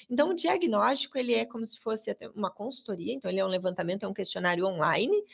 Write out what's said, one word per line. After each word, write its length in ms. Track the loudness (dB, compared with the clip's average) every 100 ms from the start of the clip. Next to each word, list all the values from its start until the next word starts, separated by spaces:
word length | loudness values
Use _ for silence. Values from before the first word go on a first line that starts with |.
| -4
Então, 200 | 2 2
o 60 |
diagnóstico, 840 | 2 2 2 2 4 4 2 -2 -4
ele 180 | 2
é 120 | 2 0
como 180 | -6
se 160 | -8 -6
fosse 300 | -4 -4 -4
até 180 | -8 -8
uma 220 | -4 -6
consultoria, 640 | -4 -10 -8 -8 -6 -4
então 160 | -4 -2
ele 100 | 0
é 40 |
um 40 | 2
levantamento, 560 | 0 -2 -2 -2 -2
é 40 | -4
um 60 |
questionário 520 | -6 -6 -2 0 2 0
online 580 | 2 2 2 2 0 -2